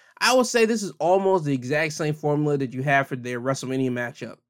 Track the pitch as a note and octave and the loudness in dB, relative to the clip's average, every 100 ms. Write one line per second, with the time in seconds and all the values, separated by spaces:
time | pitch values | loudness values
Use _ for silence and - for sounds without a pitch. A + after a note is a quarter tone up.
0 | _ - A3 B3+ A#3+ A#3 A3+ A3+ G3 - | _ -2 2 4 4 2 2 0 -4 -2
1 | E3 G3 F#3+ F#3+ D3 C3+ B2 D3 D#3+ D#3 | 2 4 4 2 2 -2 -2 -2 -2 -2
2 | D3+ D3+ D3+ D3 D3+ C#3+ C3 B2+ C#3+ C#3 | -4 -2 0 0 0 0 -2 -4 0 2
3 | C3+ C3+ A#2+ B2 B2+ C3+ B2+ C3 C3 B2 | 0 -4 -6 -6 -4 -4 -4 -2 -2 -2
4 | A#2+ - A2 - | -6 -10 -14 -16